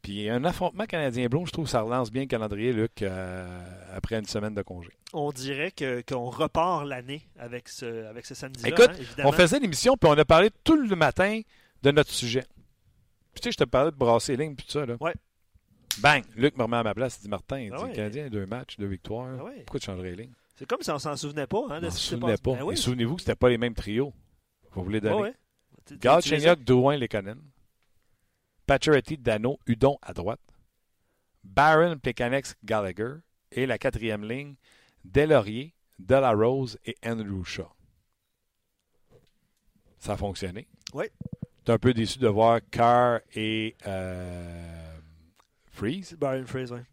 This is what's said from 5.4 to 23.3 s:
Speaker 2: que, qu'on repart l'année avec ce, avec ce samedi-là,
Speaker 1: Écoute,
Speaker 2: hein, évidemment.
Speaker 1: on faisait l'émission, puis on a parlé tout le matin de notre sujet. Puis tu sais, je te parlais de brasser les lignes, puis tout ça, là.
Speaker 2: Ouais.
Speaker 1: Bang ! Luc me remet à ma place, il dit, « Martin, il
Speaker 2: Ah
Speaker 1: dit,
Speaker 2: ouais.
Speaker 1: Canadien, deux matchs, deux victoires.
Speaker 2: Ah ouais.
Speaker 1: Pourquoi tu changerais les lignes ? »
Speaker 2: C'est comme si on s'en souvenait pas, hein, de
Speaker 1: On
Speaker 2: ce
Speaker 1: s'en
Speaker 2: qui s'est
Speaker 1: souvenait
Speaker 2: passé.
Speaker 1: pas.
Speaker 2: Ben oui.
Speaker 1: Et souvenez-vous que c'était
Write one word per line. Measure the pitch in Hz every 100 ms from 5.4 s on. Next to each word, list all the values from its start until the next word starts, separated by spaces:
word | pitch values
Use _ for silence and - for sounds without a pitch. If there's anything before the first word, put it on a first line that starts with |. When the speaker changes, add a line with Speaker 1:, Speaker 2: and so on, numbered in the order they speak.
| 131 139 170
Speaker 2:
que, | - 135 123 120
qu'on | 131 120
repart | 117 151 - 170 170 143
l'année | 127 123 147 _ -
avec | 120 123 -
ce, | - 120 113 110
avec | 113 -
ce | 131
samedi-là, | 135 131 113
Speaker 1:
Écoute, | 170 240
Speaker 2:
hein, | -
évidemment. | 123 - 139
Speaker 1:
on |
faisait | 156 175 269
l'émission, | 233 143 240 262
puis | 165
on | 147
a | 151
parlé | 160 208 _
tout | - 311
le | 240 180
matin | 151 - 190 220 220 _ _ _
de | 139
notre | 147 143
sujet. | - 120 123 - - _ _ _ _ _ _ _
Puis | -
tu | 240
sais, |
je | -
te |
parlais | 135 131 151
de | 143
brasser | 120 117 - 127
les | 156
lignes, | 135
puis | -
tout |
ça, | 143 131
là. | 120
Speaker 2:
Ouais. | 160 - _ _ _ _ _ _ _ -
Speaker 1:
Bang ! | 135 143 110 101
Luc | 135 135
me |
remet | 113 117
à |
ma | 113
place, | 101 127 -
il |
dit, « | 104
Martin, | 101 - 135
il | 110
Speaker 2:
Ah | 127
Speaker 1:
dit, | 247
Speaker 2:
ouais. |
Speaker 1:
Canadien, | 165 107 123 147
deux | 107 95
matchs, | 120 135 -
deux | 101
victoires. | 92 - 110 127 131
Speaker 2:
Ah | 170
ouais. | 269 -
Speaker 1:
Pourquoi | 143
tu | -
changerais | 92 92
les | 90
lignes ? » | 120 _ _ _
Speaker 2:
C'est | -
comme | 247
si | -
on | 147
s'en | 156 143
souvenait | 147 147 139
pas, | 202 269
hein, | 151
de | 170
Speaker 1:
On |
Speaker 2:
ce | 87
Speaker 1:
s'en |
Speaker 2:
qui |
s'est | - 120
Speaker 1:
souvenait | -
Speaker 2:
passé. | 104
Speaker 1:
pas. | - 123
Speaker 2:
Ben |
oui. | 151
Speaker 1:
Et | 320
souvenez-vous | 120 123 117 180
que |
c'était | -